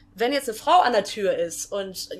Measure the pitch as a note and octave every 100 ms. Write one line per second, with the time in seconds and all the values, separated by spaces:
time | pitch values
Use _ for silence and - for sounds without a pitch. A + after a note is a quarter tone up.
0 | _ - A#3+ C#4+ C4 G#3+ D4 F4+ D4+ A3
1 | G3+ A3 F#3 E3 E3+ - - G3 F#3+ F3+
2 | - D3